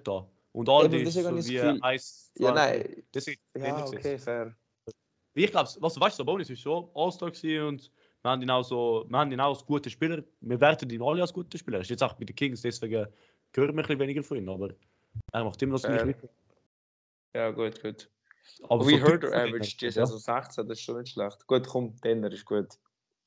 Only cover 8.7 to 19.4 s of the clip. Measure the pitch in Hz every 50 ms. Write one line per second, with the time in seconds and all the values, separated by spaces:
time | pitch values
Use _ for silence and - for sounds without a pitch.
8.7 | 127 120 120 117 113 110 - - 117 135 151 143 131 123 139 143 135 - - -
9.7 | 147 143 147 120 - - 160 160 170 151 - _ _ _ - 113 120 113 143 147
10.7 | 160 - 151 123 117 113 117 135 160 175 180 175 - 185 175 - - 165 - -
11.7 | 110 95 92 98 120 113 135 117 - - 113 101 98 - 139 139 123 110 - 120
12.7 | 113 - - 113 113 110 104 104 - _ _ _ _ _ _ _ - 131 139 143
13.7 | 147 156 147 147 151 131 139 135 139 147 143 - 151 120 95 92 95 95 98 95
14.7 | - _ _ _ _ _ _ _ - 110 - - - 113 113 104 92 - 135 135
15.7 | 131 127 - - - - 143 131 131 - - - _ _ _ _ _ _ _ _
16.7 | _ _ _ _ _ _ _ _ _ _ _ _ - 117 113 113 107 - 113 107
17.7 | 107 - - 110 104 - - _ _ _ _ _ _ _ _ - - - - -
18.7 | 127 117 127 139 151 139 127 151 165 170 156 - - 120